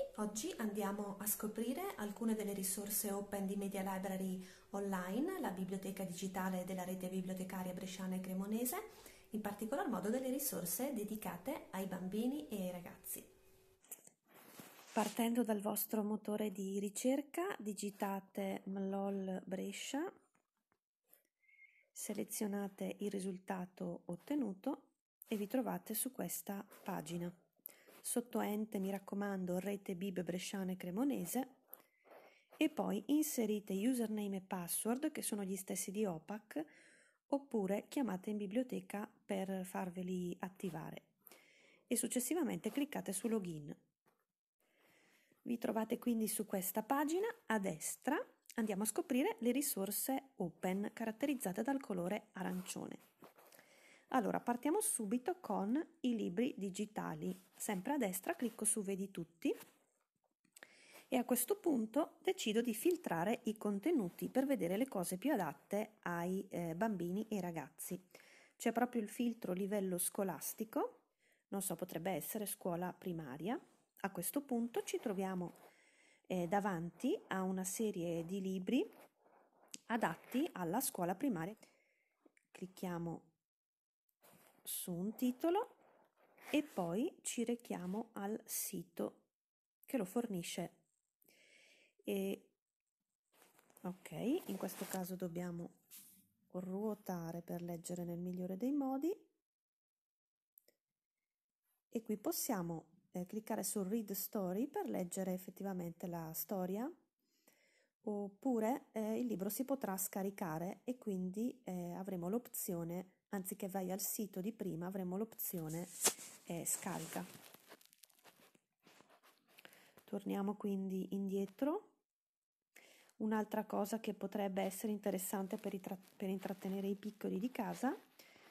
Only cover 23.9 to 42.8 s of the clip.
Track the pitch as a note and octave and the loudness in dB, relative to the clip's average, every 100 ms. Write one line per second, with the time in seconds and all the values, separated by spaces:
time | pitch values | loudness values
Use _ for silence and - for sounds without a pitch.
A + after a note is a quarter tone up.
23.9 | E3+ - F3 - D4 A3 F#3+ C4 D#4+ - | -4 -6 -6 0 2 2 0 -2 -2 -6
24.9 | _ _ - - G#3+ G3+ C4 G#3 F3+ - | _ _ -14 -4 -2 2 2 2 0 -2
25.9 | A3 C4 - F3+ - - G3+ - - - | -2 -2 -2 -4 -4 -4 -6 -8 -10 -4
26.9 | F3 D#3+ F3 F3 F3+ _ _ - - - | -4 -2 -2 -4 -6 _ _ -20 -20 -20
27.9 | - - B3 A#3+ A3 G#3 G#3+ G#3+ G#3 F#3+ | -10 -2 0 0 0 2 2 0 0 0
28.9 | G3 F#3+ G3+ G3+ G3 F3+ F3+ F#3+ G3+ - | -2 -2 -2 0 0 2 2 0 -2 -2
29.9 | F3+ G3 F3+ E3+ F3+ - G3+ F#3 F#3 F3+ | -2 -2 -2 0 -2 -2 -2 -2 -2 -2
30.9 | F#3 C#4+ A3 E3+ B3 C#4 - _ - - | 2 2 2 0 0 -2 -6 _ -20 -20
31.9 | _ - - - - _ - D4+ - F#3 | _ -20 -20 -20 -20 _ 2 2 4 0
32.9 | G3 - D4 D4+ - G#3+ G#3 G3+ F#3+ A3+ | 0 4 4 4 2 2 2 0 2 4
33.9 | B3+ G#3+ G#3+ G3+ G3 F#3+ F#3+ E3+ - G#3+ | 4 2 0 0 -2 -4 -4 -2 0 2
34.9 | B3+ D4+ - - G#3+ F#3+ F#3+ - F#3+ - | 2 0 -2 -2 0 0 -2 -2 -2 -2
35.9 | F#3+ G#3+ D#3+ - G#3 - D4 D#4 - - | 2 2 0 -4 -8 -6 -6 -6 -10 -20
36.9 | - - _ - C#4 C#4 A3+ F#3+ G#3 - | -20 -20 _ 0 0 2 2 4 2 0
37.9 | D4 A3+ F#3 G3+ G#3 G3+ A3 B3+ F#3+ F#3+ | 2 2 2 0 -2 0 0 2 -2 -4
38.9 | G3+ G#3+ - - G3 F#3+ F#3+ F#3 G3 F#3 | -6 -6 -8 -2 0 0 0 -2 -2 -2
39.9 | F3+ F3+ F#3 F3+ - F3+ F#3 F#3+ E3 D#3 | -2 -2 0 -2 -2 -6 -2 -4 -2 -6
40.9 | - - _ - - - - - - - | -8 -12 _ -20 -20 -20 -20 -20 -12 -2
41.9 | A#3+ A3+ B3 B3+ E4+ B3+ F3 G#3+ C#4 | 0 2 0 2 2 2 2 0 0